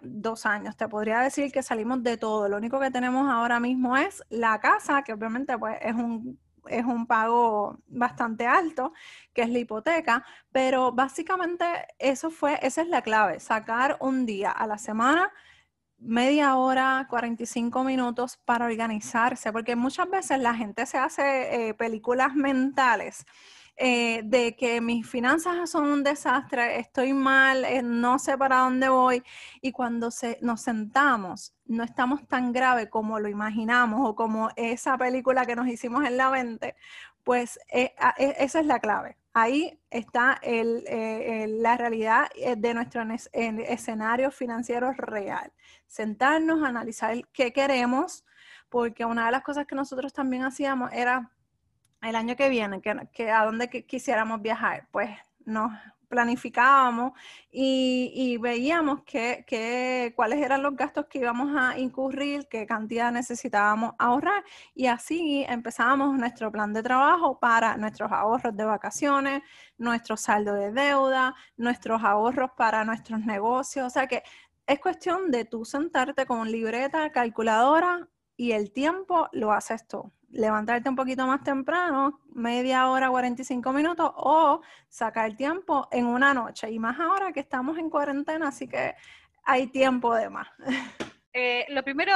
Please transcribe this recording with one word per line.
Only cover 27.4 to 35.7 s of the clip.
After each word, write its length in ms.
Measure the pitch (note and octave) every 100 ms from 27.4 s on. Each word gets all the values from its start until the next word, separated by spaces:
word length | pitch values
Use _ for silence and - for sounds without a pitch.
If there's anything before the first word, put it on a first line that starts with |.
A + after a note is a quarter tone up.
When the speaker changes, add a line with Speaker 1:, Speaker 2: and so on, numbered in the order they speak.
| C4+ C4
Speaker 1:
eh, 160 | B3 C4
no 360 | A#3+ A#3 B3 B3+
sé 180 | - C4+
para 220 | C4+ C4
dónde 300 | C4 B3+ C4
voy, 340 | C4 B3+ B3 - - - -
y 100 | C4
cuando 380 | - B3 A#3 A#3
se, 280 | - A#3+ A3+
nos 220 | A#3+ A3
sentamos, 920 | - A3 G#3+ B3+ C#4+ A#3 F#3 F#3+ - _
no 200 | - A3+
estamos 420 | A#3 B3 B3 C#4+ -
tan 260 | C4 B3
grave 380 | B3 B3+ B3 G#3
como 300 | A3 G#3+ A3
lo 80 | G#3
imaginamos 720 | G#3 G#3+ G#3+ A3 B3 A#3+ G#3+
o 140 | B3+ G#3
como 340 | A3+ A3 A3 -
esa 420 | A#3 A#3+ D4 B3+
película 480 | B3+ B3+ B3+ B3+ B3
que 80 |
nos 140 | A#3+
hicimos 360 | B3